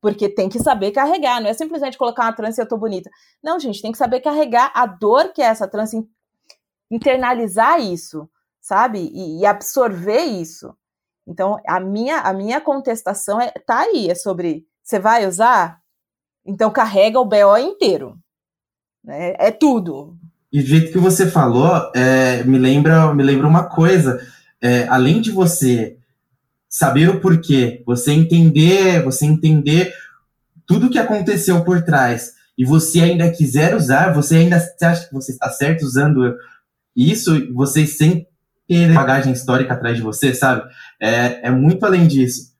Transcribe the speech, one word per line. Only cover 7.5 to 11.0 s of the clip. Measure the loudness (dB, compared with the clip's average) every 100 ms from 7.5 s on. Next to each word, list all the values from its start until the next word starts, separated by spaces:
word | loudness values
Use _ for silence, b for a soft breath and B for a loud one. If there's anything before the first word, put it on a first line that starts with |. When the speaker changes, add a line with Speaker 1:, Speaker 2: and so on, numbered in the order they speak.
| 0 2 2
Speaker 1:
isso, | -2 -8 -12 -18 -18 _ _ _
sabe? | -4 -2 -2 -4 -10
E, | -10 -12 -2
e | -2
absorver | -2 -4 -2 -2 -2 -2 -2
isso. | -2 -6 -10 -16 -20 _ _ _